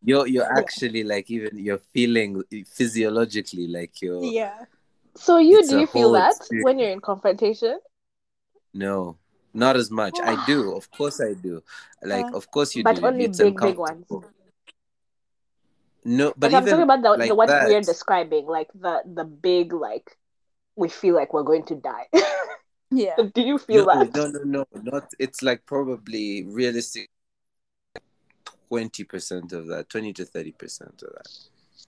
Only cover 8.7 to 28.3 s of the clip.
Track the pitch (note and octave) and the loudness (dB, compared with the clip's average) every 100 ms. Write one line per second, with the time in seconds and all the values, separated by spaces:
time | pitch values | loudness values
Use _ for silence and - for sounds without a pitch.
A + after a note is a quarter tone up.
8.7 | G2 G2 G2 F2 D#2+ _ _ _ A2 C3 | -8 -4 -4 -6 -12 _ _ _ 0 2
9.7 | B2+ G#2+ A2 G2+ - - A2+ C3+ C#3+ G2+ | 2 0 -2 -4 -4 -4 -2 0 0 -2
10.7 | F2+ - - D3 C#3+ A2 F#2+ F#2 E2 - | -6 -10 -8 -6 -4 -6 -6 -10 -12 -14
11.7 | - - _ G2 G2+ A#3+ - - D3 C#3+ | -20 -20 _ -6 -6 -6 -8 -6 -4 -4
12.7 | - A3+ A3 A3+ B3+ A#3 F#3 G#3 F#3+ G3+ | 0 0 2 0 0 -2 2 2 2 -2
13.7 | F3 D#3+ E3 - G3 - _ _ _ _ | -2 -6 -8 -12 -14 -14 _ _ _ _
14.7 | _ _ _ _ _ _ _ _ _ _ | _ _ _ _ _ _ _ _ _ _
15.7 | _ _ _ A#2+ B2+ D3 - C4+ C4 - | _ _ _ -4 0 0 0 4 4 4
16.7 | D#4+ C#4+ C4+ A3+ G#3 A3 G#3+ A3+ D3 B2 | 4 4 4 4 4 4 4 6 6 6
17.7 | G#3+ F3 - - F#3 D#3+ D3+ D3 D#3+ D#3 | 4 2 -2 0 0 0 -4 -2 -6 -6
18.7 | F#3+ F3+ D#3 F#3 E3 D#3+ D3 F3+ F3+ E3+ | -8 -6 -4 -6 -10 -12 -4 0 2 0
19.7 | E3+ A#2+ A2+ - _ _ _ _ _ _ | -4 -6 -8 -12 _ _ _ _ _ _
20.7 | G#3+ E3 - F#3+ E3+ C#3 D3+ C#3+ D#3+ D#3 | -6 -4 0 2 2 0 -2 0 0 -2
21.7 | D3 C3+ A2+ - F4 D5 C#5+ A#4+ - _ | -8 -10 -10 0 2 2 -2 -8 -12 _
22.7 | _ _ C4 F#3+ D#3+ G3+ A#3 A#3+ C#4+ - | _ _ -2 0 0 0 0 0 -2 4
23.7 | G#4+ F#3+ - - D3 D3 C#3+ C#3+ C#3 C#3 | 4 6 4 2 0 -4 -4 -6 -6 -6
24.7 | G#2 A#2 C#3 - - C3+ - B2+ A#2+ - | -12 -8 -8 -10 -8 -8 -4 -2 -2 -4
25.7 | C#3+ C3 A#2 G#2+ A2 G#2 G2+ F#2+ A2 B2+ | -6 -6 -8 -10 -8 -6 -8 -8 -4 -2
26.7 | A#2 - A2 - _ _ _ _ _ _ | -2 -6 -12 -18 _ _ _ _ _ _
27.7 | _ _ - - _ _ | _ _ -20 -20 _ _